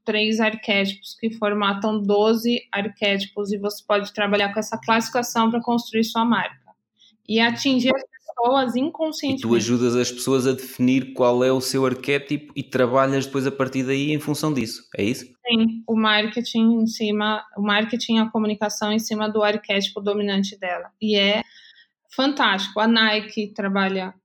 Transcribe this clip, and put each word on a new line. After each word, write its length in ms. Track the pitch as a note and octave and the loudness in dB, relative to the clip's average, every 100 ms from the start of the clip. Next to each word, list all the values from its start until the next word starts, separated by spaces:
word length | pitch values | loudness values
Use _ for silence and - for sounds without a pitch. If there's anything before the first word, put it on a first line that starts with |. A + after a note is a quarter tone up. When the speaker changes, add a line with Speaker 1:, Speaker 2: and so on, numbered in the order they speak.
Speaker 1:
três 360 | - G#3+ G#3+ A3 | -4 0 0 2
arquétipos 760 | G#3+ A3 - G3+ G3 G3 - - | 0 -2 0 0 0 -4 -14 -6
que 100 | A3+ | -6
formatam 720 | A3+ G#3 G#3 G3+ G3+ A3 G#3+ | -2 -2 0 0 0 -2 0
doze 580 | G3+ G3+ A3 A3+ A#3 A#3+ - | 2 2 4 2 0 -2 -2
arquétipos 800 | G3+ G#3 - G#3 G3 G3 - G3+ | -6 -4 -2 -2 0 -4 -6 -4
e 60 | G#3 | -4
você 260 | G3+ G3+ - | -4 -6 0
pode 260 | G#3 G3+ | 0 0
trabalhar 400 | - G3+ G3+ G3+ | -2 0 2 0
com 60 | G3+ | -2
essa 180 | G#3+ A3+ | -4 -4
classificação 720 | - A3+ A3+ B3+ A#3+ A#3+ A3+ | 0 0 2 -2 -2 0 2
pra 140 | A#3 | 2
construir 400 | A#3 A#3 - A3 | 0 -2 0 -2
sua 220 | A3+ A3+ | 0 0
marca 480 | A#3 G#3 F3 - _ _ _ _ _ _ - | 2 0 -2 -8 _ _ _ _ _ _ -2
e 100 | A3 | 2
atingir 540 | A#3 A#3 C#4 B3+ B3+ | 2 2 0 2 2
as 80 | C4+ | 0
pessoas 720 | - - - - A#3+ C4+ B3+ | -4 -20 -12 -2 2 2 0
inconscientemente. 720 | A#3 D4 D#4+ D#4+ D4+ C#4+ C4+ A2+ | 0 -2 -2 -4 -4 -4 -2 2
Speaker 2:
E 20 | |
tu 60 | |
ajudas 400 | A#2 A2 A#2+ B2 | 2 2 2 2
as 160 | A#2+ B2 | 2 0
pessoas 380 | - - C3+ B2+ | -2 0 2 2
a 40 | |
definir 600 | C3 - - B2+ C3 B2+ | -2 -4 0 2 2 0
qual 320 | - B2 B2 | 0 2 4
é 80 | B2+ | 2
o 80 | C3 | 2
seu 260 | B2+ C3+ C3 | 0 0 0
arquétipo 680 | B2 B2+ C#3+ C#3 C#3+ - - | 0 -2 -2 -2 -6 -6 -12
e 60 | |
trabalhas 640 | B2 B2+ B2+ C3 C3+ C#3 C3+ | -4 0 2 4 2 0 -2
depois 200 | C#3+ C3+ | -2 -2
a 60 | |
partir 320 | C3+ B2+ C3 | -2 -2 -2
daí 260 | B2+ C3+ D3 | -2 0 0
em 80 | D3+ | -2
função 340 | D3 D3 D#3 | -2 -2 -2
disso, 300 | C#3 A2+ - - - | -2 -4 -8 -10 -4
é 80 | |
isso? 200 | G2+ B2+ | -2 -2
Speaker 1:
Sim, 580 | - _ B3 A#3 A3+ A3+ - | -8 _ -2 2 2 0 -2
o 100 | A3 | 0
marketing 840 | A3 G#3+ A3 A#3+ A#3 A3+ A3+ A#3 | 2 2 0 -4 -4 2 2 4
em 40 | A3 | 0
cima, 580 | A3 A3 G#3 G#3+ G#3+ - - | -2 -2 0 -2 -4 -6 -6
o 60 | |
marketing 540 | G#3 G#3 A3 A#3+ - A3+ | 0 0 0 -2 0 2
e 20 | |
a 120 | A3 | 2
comunicação 600 | A3+ G#3+ G#3 G#3 G#3 G#3 | 0 -2 -2 -4 -4 -2
em 60 | A3 | -2
cima 320 | A3 G#3+ G#3+ | -2 -4 -2
do 140 | G#3+ | 0
arquétipo 560 | G#3 G#3 - G3+ G3+ - | 0 0 -2 -2 -2 -4
dominante 580 | G3+ G#3 G3+ G3 G3 G3+ | -2 -2 0 0 -2 -4
dela. 320 | F#3 F3 F3 - | -6 -6 -10 -6
E 160 | G#3+ G#3 | 0 2
é 260 | G3 G#3+ - - - _ _ _ _ | 2 2 -2 -14 -20 _ _ _ _
fantástico. 680 | - C4+ C#4+ A#3 F#3+ - G#3+ | -2 0 2 2 0 -2 0
A 60 | A3 | 2
Nike 640 | A#3 A3 G#3+ G#3+ - G#3 | 4 4 2 -4 -6 -6
trabalha 580 | - G3 G3 F#3+ F#3+ F#3 - | -4 -2 0 0 -2 -6 -10